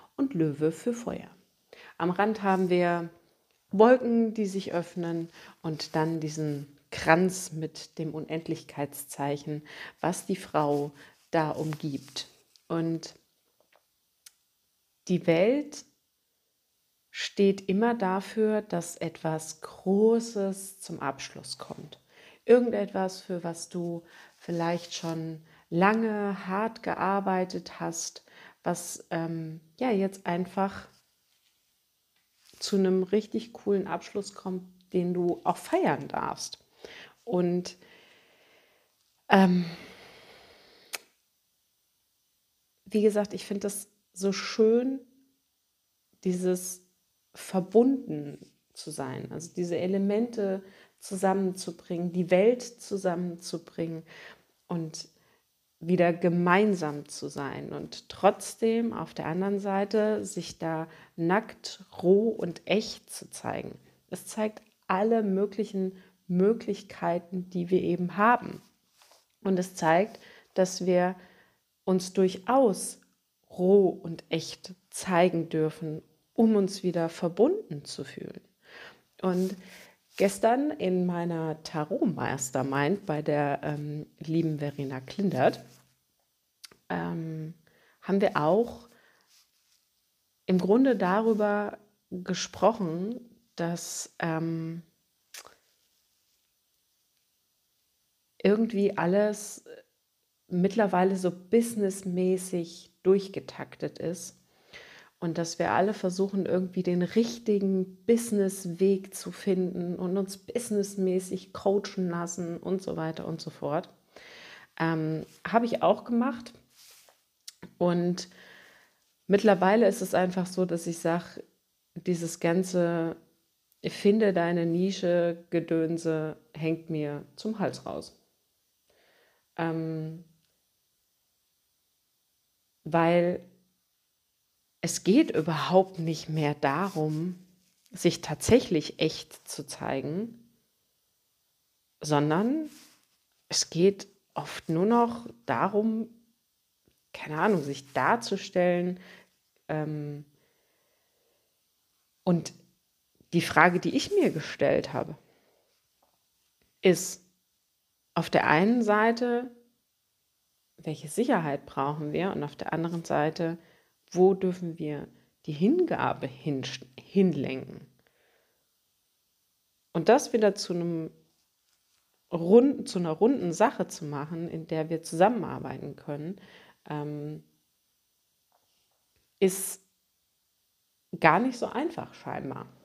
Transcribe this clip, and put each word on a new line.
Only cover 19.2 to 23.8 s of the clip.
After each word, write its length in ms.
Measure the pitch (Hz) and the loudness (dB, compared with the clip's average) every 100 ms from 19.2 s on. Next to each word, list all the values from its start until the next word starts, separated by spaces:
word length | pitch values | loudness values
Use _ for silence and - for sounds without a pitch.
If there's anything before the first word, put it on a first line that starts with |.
| 160 160 - - | -4 -4 -6 -14
Großes 1160 | - - 190 196 220 233 233 208 196 190 - - | -16 -8 0 4 6 4 0 -4 -4 -4 -12 -16
zum 200 | - 165 | -12 -6
Abschluss 580 | 139 139 - - - - | -6 -6 -10 -14 -14 -14
kommt. 420 | - - - - _ _ - - - | -14 -14 -16 -20 _ _ -20 -6 6
Irgendetwas, 760 | 240 240 208 202 196 190 190 | 6 6 0 -2 -2 -4 -6
für 220 | - 175 | -8 -8
was 260 | 170 165 - | -6 -8 -8
du 340 | 180 | -6